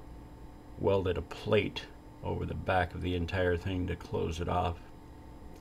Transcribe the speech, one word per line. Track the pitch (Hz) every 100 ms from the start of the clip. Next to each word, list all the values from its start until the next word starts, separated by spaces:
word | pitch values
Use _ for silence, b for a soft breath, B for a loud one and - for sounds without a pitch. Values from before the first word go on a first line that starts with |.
| - - - - - - - -
welded | 95 98 92 -
a |
plate | - - - 104 - - - - - -
over | - 90 85
the |
back | 85 87 92 87
of | 87
the | 87 90
entire | 82 95 90 87
thing | 95 92 87
to | 85
close | - 101 90 82
it | 85
off, | 87 87 85 - - - - - - - -